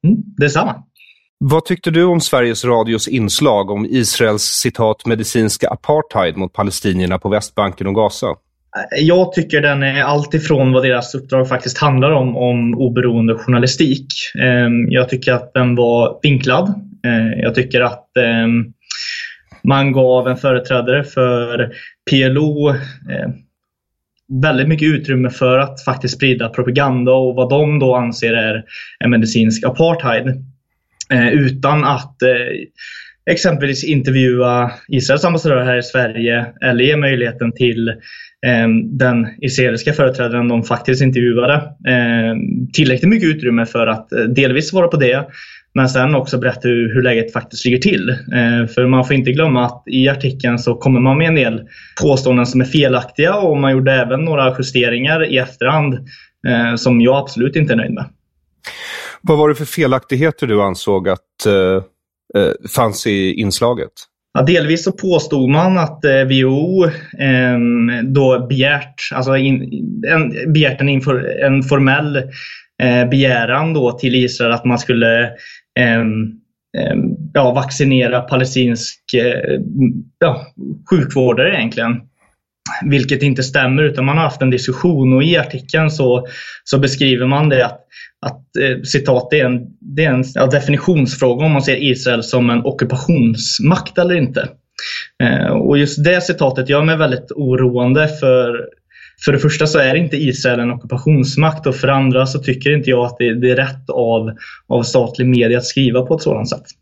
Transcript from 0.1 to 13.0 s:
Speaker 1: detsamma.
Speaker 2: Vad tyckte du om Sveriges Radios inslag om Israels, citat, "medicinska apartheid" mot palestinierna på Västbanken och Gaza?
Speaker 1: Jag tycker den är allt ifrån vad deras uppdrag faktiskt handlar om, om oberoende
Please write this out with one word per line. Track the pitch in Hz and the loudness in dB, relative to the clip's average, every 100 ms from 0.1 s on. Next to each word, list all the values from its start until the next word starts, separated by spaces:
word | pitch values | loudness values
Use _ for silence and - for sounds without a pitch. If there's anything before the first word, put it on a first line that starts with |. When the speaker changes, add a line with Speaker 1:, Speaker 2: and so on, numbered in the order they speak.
| 220 - - | 0 -2 -2
Speaker 1:
detsamma. | 147 156 240 - - _ _ _ _ _ | 0 0 -2 -6 -16 _ _ _ _ _
Speaker 2:
Vad | 139 156 | 0 0
tyckte | - 180 170 | 0 -4 0
du | 165 | 2
om | 180 170 | 4 2
Sveriges | - 131 120 110 | 2 2 2 0
Radios | 123 117 110 110 - | 0 2 2 -2 -2
inslag | 127 104 - 147 104 95 | -2 -2 2 2 2 0
om | 104 | -4
Israels, | 110 131 117 - 113 104 | -2 0 0 0 0 0
citat, | - - 123 - 110 107 | -2 -2 -4 0 -2 0
"medicinska | 117 113 - 120 110 - - | -2 -4 -2 0 0 -2 -6
apartheid" | 120 - 151 - 110 90 82 | -4 -2 -2 0 -2 -2 -2
mot | 92 | -6
palestinierna | - 101 - 101 92 90 92 | -4 -4 -2 -2 -2 -2 -2
på | 101 | -2
Västbanken | 104 - - 101 - 98 | -2 -2 -4 -4 -4 -4
och | |
Gaza? | 101 104 - 113 76 _ _ _ 98 - 139 | 0 0 -2 -6 -6 _ _ _ -12 -8 0
Speaker 1:
Jag | 156 180 180 | 4 4 2
tycker | 180 156 151 | -2 -2 0
den | 143 139 | 0 0
är | 139 139 | -2 -2
allt | 135 147 147 | 0 -2 -2
ifrån | 156 156 143 131 | -4 0 2 4
vad | 127 | 2
deras | 131 123 120 | 2 0 -4
uppdrag | 131 131 131 131 | -12 -2 0 0
faktiskt | 127 123 - | -2 -6 -2
handlar | 147 131 139 | 0 2 2
om, | 151 127 120 | 2 0 0
om | 123 120 117 117 | 0 0 0 0
oberoende | 131 120 | 0 2